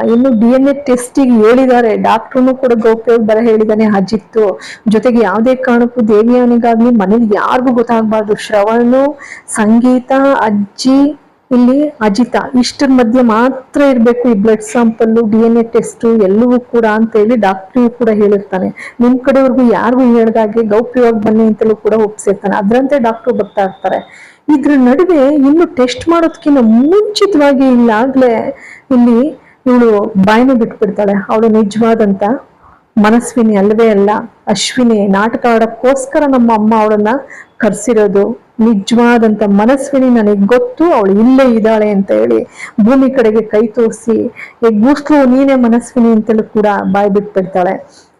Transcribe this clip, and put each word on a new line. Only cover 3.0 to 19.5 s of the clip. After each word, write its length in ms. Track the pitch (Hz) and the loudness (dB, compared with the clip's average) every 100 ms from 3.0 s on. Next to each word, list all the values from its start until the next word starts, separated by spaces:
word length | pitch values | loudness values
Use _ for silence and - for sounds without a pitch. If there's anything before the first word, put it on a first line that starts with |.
| - 233 214 | 0 0 0
ಬರ 100 | 214 | 0
ಹೇಳಿದಾನೆ 440 | 233 220 214 214 | 0 0 0 0
ಅಜಿತ್ತು. 760 | 220 202 190 220 - 226 208 - - - 220 | 0 0 -2 -6 -4 -2 -2 -4 -12 -8 -2
ಜೊತೆಗೆ 340 | 214 254 233 | 0 0 0
ಯಾವ್ದೇ 320 | 202 202 233 | 0 0 0
ಕಾರಣಕ್ಕೂ 460 | 262 262 240 240 254 | 0 0 0 0 -2
ದೇವ್ಯಾನಿಗಾಗ್ಲಿ 920 | 220 208 233 247 247 240 233 226 240 | 0 2 2 2 2 2 0 2 2
ಮನೇಲಿ 360 | 233 185 226 220 | 2 2 0 0
ಯಾರಿಗೂ 460 | 190 - 247 254 | 0 0 -2 0
ಗೊತ್ತಾಗ್ಬಾರ್ದು. 640 | 240 233 226 220 220 208 | 0 0 -2 -2 -2 -2
ಶ್ರವಣು, 840 | 208 - 214 208 233 240 262 277 294 - - - | -4 -2 -2 0 0 2 2 0 -4 -16 -20 -10
ಸಂಗೀತ, 640 | - 214 233 254 254 247 269 277 277 | -4 0 2 2 0 0 0 0 0
ಅಜ್ಜಿ, 800 | 220 208 202 - 262 269 285 302 _ _ - | -2 -2 -4 -4 0 2 0 -4 _ _ -2
ಇಲ್ಲಿ 360 | 247 247 269 294 | 2 2 2 -2
ಅಜಿತ, 480 | - 214 202 240 214 - 247 | -4 -4 -2 -2 -4 -4 -2
ಇಷ್ಟರ 280 | 240 - 285 | -2 -2 0
ಮಧ್ಯೆ 340 | 254 226 254 | 0 2 0
ಮಾತ್ರ 580 | 240 214 254 269 - 294 | 0 0 -2 -4 -6 -2
ಇರ್ಬೇಕು 480 | 285 247 233 240 254 | 0 2 0 0 0
ಈ 60 | |
ಬ್ಲಡ್ 280 | 208 220 214 | 0 0 -2
ಸ್ಯಾಂಪಲ್, 680 | - 247 233 226 226 226 220 | -2 -2 -2 0 0 0 0
ಡಿ 60 | 220 | 0
ಎನ್ 200 | 233 233 | 2 0
ಎ 60 | |
ಟೆಸ್ಟ್ 420 | 226 233 - - | 0 -2 -4 -4
ಎಲ್ಲವೂ 560 | 233 226 190 208 247 247 | -2 0 2 2 2 0
ಕೂಡ 240 | 247 233 | -2 -2
ಅಂತ 320 | 220 214 226 220 | 0 -2 -2 0
ಹೇಳಿ 200 | 208 247 | 0 0
ಡಾಕ್ಟ್ರು 540 | 196 190 - 254 240 | -2 -4 -4 -2 -2
ಕೂಡ 180 | - 226 | -2 -2
ಹೇಳಿರ್ತಾನೆ. 880 | 214 208 202 202 190 196 - - - | 0 0 0 -2 -6 -6 -8 -12 -2
ನಿಮ್ 180 | 240 254 | 0 0
ಕಡೆಯವ್ರಿಗೂ 540 | 269 269 262 | 0 2 2